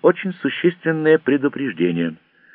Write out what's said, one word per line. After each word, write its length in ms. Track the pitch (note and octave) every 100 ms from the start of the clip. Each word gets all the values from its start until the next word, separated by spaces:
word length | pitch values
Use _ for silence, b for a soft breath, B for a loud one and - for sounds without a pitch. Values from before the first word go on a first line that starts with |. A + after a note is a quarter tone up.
очень 300 | D#3 F3+ F#3+
существенное 840 | F3 - - F3 F3 D#3+ D#3+ D#3 D#3
предупреждение. 960 | - C#3 C#3 - C3+ D#2+ F2 E2+ E2+ D#2+ _ b b